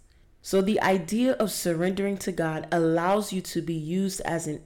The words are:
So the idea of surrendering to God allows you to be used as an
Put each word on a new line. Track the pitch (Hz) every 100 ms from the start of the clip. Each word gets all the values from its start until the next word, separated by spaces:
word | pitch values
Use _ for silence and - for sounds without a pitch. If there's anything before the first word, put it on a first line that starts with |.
| _ - - _
So | - 196
the | 190 214
idea | 185 190 165 214 254
of | 254 208
surrendering | - 175 165 180 190 196 196
to | -
God | 170 160 156 160
allows | 175 165 165 175 208 202
you | 190
to | - 170
be | 160
used | 160 151 185 196 185
as | - 165 160
an | 147